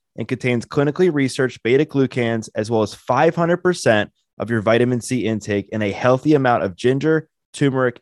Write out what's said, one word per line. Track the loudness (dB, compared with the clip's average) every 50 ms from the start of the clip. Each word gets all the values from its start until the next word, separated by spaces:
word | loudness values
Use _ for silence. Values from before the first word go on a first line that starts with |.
| _ _ _
and | -10 -8 -8
contains | -6 -4 -2 -2 -2 -2 -4
clinically | -4 -2 0 0 0 2 2 2 2
researched | 2 0 0 -2 -2 -2 -2 -2 -4 -4
beta | -2 2 2 2 2
glucans, | 0 0 0 0 0 0 -2 -2 -2 -2 -4 -6 -6 -6
as | -6 -4 -2
well | 0 0
as | 0 -2
five | -4 -6 _ -2 0 2 2 2 2
hundred | 0 0 0 0 0
percent | 0 0 0 0 2 2 2 2 0 -2 _ _ _ _ _ -10
of | -6 -4
your | -2 0
vitamin | 2 2 4 4 4 2 0 -2
C | -4 -4 -4 -2 -2
intake | -2 -4 -4 -4 -4 -4 -4 -4 -4
and | -6 -4
a | -4 -4
healthy | -4 0 2 2 2 2 2 2 2
amount | 4 4 2 2 2
of | 0 -2 -4
ginger, | -2 0 0 0 0 0 0 0 0 -2 _ _ _ _ _
turmeric, | -6 -2 0 0 0 0 0 -2 -2 -4